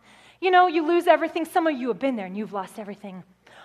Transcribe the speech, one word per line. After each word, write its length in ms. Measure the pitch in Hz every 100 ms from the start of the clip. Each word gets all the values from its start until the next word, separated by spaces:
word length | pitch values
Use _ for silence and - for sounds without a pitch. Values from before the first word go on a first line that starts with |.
| _ - - _
you 100 | 359
know, 160 | 359 359
you 180 | 320 311
lose 220 | 349 339
everything. 380 | 311 320 330 311
Some 220 | - 330
of 80 | 285
you 100 | 247
have 120 | 208
been 160 | 269 247
there, 100 | 185
and 120 | 190
you've 160 | 214
lost 260 | 196 185 -
everything. 440 | 202 202 202 185 175 _ _ -